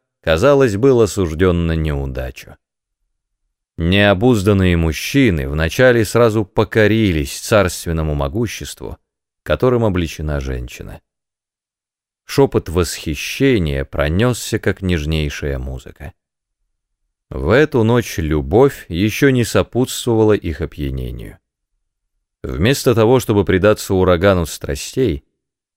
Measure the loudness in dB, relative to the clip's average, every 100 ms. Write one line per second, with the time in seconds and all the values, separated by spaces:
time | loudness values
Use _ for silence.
0 | _ _ -2 2 4 4 4 2 4 4
1 | 2 0 -2 0 2 2 0 0 -2 -4
2 | -6 -8 -10 -12 -20 -20 _ _ _ _
3 | _ _ _ _ _ _ _ -4 0 4
4 | 4 4 4 4 2 2 4 2 0 -2
5 | -2 2 2 0 -2 -2 -2 2 4 4
6 | 2 2 2 2 -2 -2 0 2 2 2
7 | 2 0 -4 -8 0 2 2 -2 -6 -4
8 | -2 -2 -4 -4 -6 -8 -14 -14 -14 -16
9 | _ _ _ _ -4 0 2 2 0 0
10 | -4 -6 -6 -4 -6 -8 -10 -14 -18 -20
11 | _ _ _ _ _ _ _ _ _ _
12 | _ _ -4 0 2 0 -2 -2 -2 -4
13 | -8 -8 -8 -2 0 2 0 -4 -4 -4
14 | -2 0 0 -2 -6 -4 -4 -4 -2 -2
15 | -2 -2 -4 -6 -6 -6 -8 -12 -16 -18
16 | -18 -20 _ _ _ _ _ _ _ _
17 | _ _ -14 -6 0 2 2 2 2 0
18 | -2 -4 -2 -2 0 2 2 0 -8 -4
19 | -2 2 2 2 0 -2 -2 -2 -4 -4
20 | -2 2 2 2 -2 -6 -8 -6 -8 -6
21 | -10 -12 -16 -20 _ _ _ _ _ _
22 | _ _ _ _ -8 -2 0 2 2 4
23 | 4 4 2 0 2 2 4 2 0 0
24 | 2 4 4 2 -2 -6 -8 -8 -6 -2
25 | -2 -2 -10 _ _ _ _